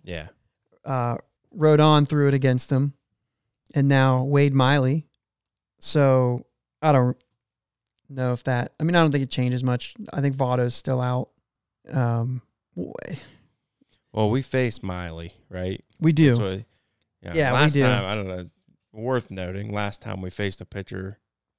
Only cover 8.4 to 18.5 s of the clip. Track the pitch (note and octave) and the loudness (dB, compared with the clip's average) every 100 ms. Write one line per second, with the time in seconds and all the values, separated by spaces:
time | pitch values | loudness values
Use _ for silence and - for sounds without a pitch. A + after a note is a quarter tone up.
8.4 | - B2 B2 - D#3+ F3 D#3 C#3 C3+ - | -2 -2 -4 -4 0 4 4 2 -2 -2
9.4 | B2 B2 B2+ B2 - - G3+ - C#3 C3+ | -2 -2 -2 -4 -6 -16 -10 -2 -2 0
10.4 | B2+ B2+ B2 - C#3 B2+ B2 B2+ - _ | 0 0 -2 -4 -4 -2 -2 -4 -6 _
11.4 | _ _ _ _ - - A#2+ A#2 A#2+ B2+ | _ _ _ _ -6 -2 0 0 -2 -6
12.4 | - _ _ F3 - - - D#3+ - _ | -12 _ _ -12 -10 -12 -12 -12 -14 _
13.4 | _ _ _ _ _ _ _ G#2+ G#2+ B2+ | _ _ _ _ _ _ _ -2 0 0
14.4 | C3 C3 A#2+ - F#2+ F2+ F2 E2 E2 - | -2 -2 -2 -4 -8 -8 -8 -10 -14 -16
15.4 | _ F2+ F#2 - _ - D#3+ D#3 D3 A#2 | _ -8 -8 -8 _ -2 2 6 6 4
16.4 | G2 F#2+ - _ _ _ _ _ F2+ D#3+ | 0 -6 -10 _ _ _ _ _ -6 -2
17.4 | C3+ B2 D3+ C#3+ B2+ G#2 F#2+ G#2+ F#2+ F2+ | 2 2 2 4 2 2 -2 -6 -6 -10
18.4 | F2 | -12